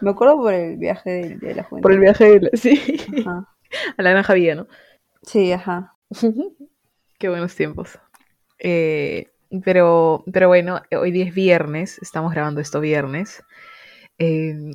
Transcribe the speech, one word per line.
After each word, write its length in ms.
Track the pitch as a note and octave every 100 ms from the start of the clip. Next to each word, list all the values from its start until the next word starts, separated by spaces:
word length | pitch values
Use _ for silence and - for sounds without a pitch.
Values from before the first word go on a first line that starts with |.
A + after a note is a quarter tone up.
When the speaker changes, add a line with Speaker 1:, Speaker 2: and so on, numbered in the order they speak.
Speaker 1:
Me 80 | G3+
acuerdo 260 | G3+ B3 D4+
por 160 | A3+
el 240 | F#3 E3 D#3+
viaje 340 | E3 F3 F#3
de, 260 | F3+ E3+ -
de 160 | -
la 80 | -
juventud. 200 | - -
Speaker 2:
Por 100 | F#3+
el 80 | F#3+
viaje 240 | F#3+ G#3+ G#3+
de 80 | G#3
la, 100 | -
<laughs> 40 |
sí. 260 | A3+ A#3+ C#4+ - D4+ - D4 F#3+
Speaker 1:
Ajá. 220 | F3 G3+ _ _ - A4 -
Speaker 2:
A 60 |
la 80 | F3+
granja 240 | F#3+ G3
Villa, 220 | F#3+ E3+ D3+
¿no? 100 | - _ _ _ _ _
Speaker 1:
Sí, 300 | - A3 F#3
ajá. 420 | F3+ F#3 F3 F#3+ _ -
Speaker 2:
<laughs> 1080 | - A3+ A3 F#4+ _ C#4+ _ _ _ _ -
Qué 100 | F#3+
buenos 240 | F3 F3
tiempos. 440 | - D3+ D3+ F3 - _ _ _ _ _ _
Eh, 680 | F3+ E3+ D#3+ D3+ C#3+ - - _ - F#3+
pero, 580 | F#3+ F3+ E3+ E3+ E3 D#3 -
pero 160 | F#3 F#3
bueno, 340 | F3+ F3 F3 - E3+
hoy 120 | F3+
día 120 | F3+
es 100 | F3+
viernes, 640 | F3+ F#3+ E3+ D3+ D3+ F#3+ -
estamos 300 | - E3 E3
grabando 280 | D#3+ D3+ D3
esto 200 | C#3 D3
viernes. 600 | D3+ D3 C#3+ C#3+ G#3 - _ _ - - - - _ -
Eh, 520 | E3 D#3 D#3+ D3+ D3+